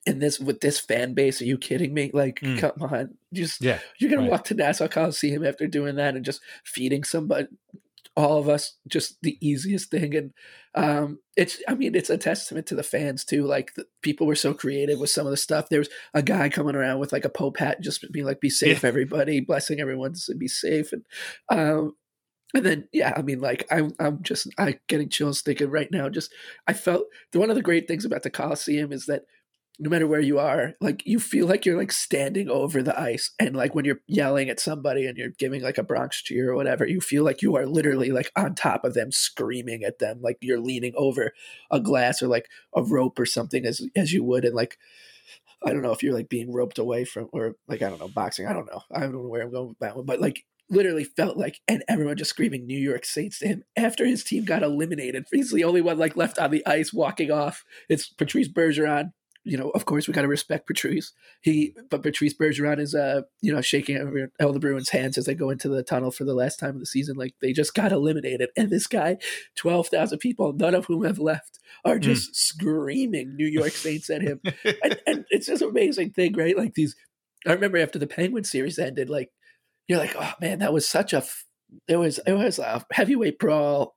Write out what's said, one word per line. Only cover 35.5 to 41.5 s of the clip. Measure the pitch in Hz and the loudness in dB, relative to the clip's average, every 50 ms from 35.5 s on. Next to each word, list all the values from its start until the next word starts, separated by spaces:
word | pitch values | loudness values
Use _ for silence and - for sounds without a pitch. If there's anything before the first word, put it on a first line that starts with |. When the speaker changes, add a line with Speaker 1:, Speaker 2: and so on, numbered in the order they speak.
| 135 135 | -2 -2
Speaker 1:
like, | 127 123 - - | -4 -4 -2 -2
a | |
Bronx | 107 - 120 123 127 131 - - | -2 0 -2 -2 -2 -4 -6 -8
cheer | - - - 120 127 127 | -6 -4 -2 0 0 0
or | 127 | 0
whatever, | 131 139 131 127 - 113 | 0 0 0 0 0 0
you | - 170 180 | 0 0 -2
feel | - - 143 147 151 | -2 0 2 4 4
like | 151 - - | 2 2 2
you | 202 - 160 | 2 2 2
are | 131 131 | 2 2
literally, | 135 160 156 151 147 135 131 120 127 | 2 2 2 4 4 2 2 2 2
like, | 131 127 127 - - | 0 0 -2 -2 0
on | - 190 139 - | 0 0 0 0
top | - - 151 98 - - | -2 0 0 0 0 0
of | 127 - | 0 0
them, | 120 113 135 | 0 -2 0
screaming | 131 - - - - - 123 107 123 123 120 123 117 113 | 0 0 0 -2 -2 -4 -4 -4 -4 -4 -6 -8 -6 -6
at | 123 117 117 - | -4 -6 -4 -2
them. | 117 107 113 120 | -4 -4 -4 -4
Like, | 123 117 123 - | -4 -4 -4 -4
you're | 127 127 127 117 | -2 -2 0 0
leaning | 117 127 131 120 123 123 120 | 0 -2 -4 -4 -4 -4 -2
over | 143 143 139 123 135 113 110 - - - - | 0 0 2 2 0 -2 -4 -6 -10 -18 -20